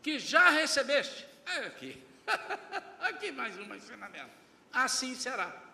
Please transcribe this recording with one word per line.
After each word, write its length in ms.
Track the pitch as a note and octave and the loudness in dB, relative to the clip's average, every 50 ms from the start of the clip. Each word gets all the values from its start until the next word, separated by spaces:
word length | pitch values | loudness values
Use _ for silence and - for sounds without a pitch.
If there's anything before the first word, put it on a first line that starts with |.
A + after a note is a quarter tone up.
| - | -2
que 160 | D4+ D#4 C4 | -2 -2 -2
já 320 | - - B3 D#4+ F4+ F4 | -2 4 8 8 8 10
recebeste." 760 | D4+ D#4 D#4+ C#4+ - C#4 C4 A#3 C#4+ C#4 G3+ - - - - - - - - | 8 6 4 4 2 2 2 4 2 2 2 0 -8 -10 -14 -16 -18 -14 -6
É 200 | - F4+ D#4+ A#3 | -4 -2 -2 -2
aqui. 380 | F3 - - B2+ C3 B2+ - - - - - - | -4 -8 -10 -10 -10 -10 -12 -16 -20 -20 -12 -2
<laughs> 760 | - G#4 - - - - - - - - - - - - - | -2 0 0 0 -6 -8 -8 -8 -8 -8 -8 -8 -8 -12 -4
Aqui 300 | - - G4 - G4+ G4 | -4 -4 -2 -2 -6 -6
mais 260 | C#4 C4+ B3 A3 F#3+ | -4 -4 -6 -6 -6
um 160 | F#3 G#3 G#3 G3+ | -8 -12 -12 -12
ensinamento. 580 | G3 - - A#3+ G#3+ G3 G3 F3+ D#3 C3+ B2 - - - - - - - - | -14 -14 -16 -14 -14 -14 -14 -12 -14 -14 -14 -16 -20 -20 -20 -20 -20 -20 -4
"Assim 440 | - B3 B3+ A#3+ - - C4 B3+ B3+ | 0 2 2 4 2 0 0 -2 -4
será." 340 | - - B3 C4 A3 F3+ F3 - - - - | -4 -4 -4 -2 -2 -2 -4 -4 -12 -16 -20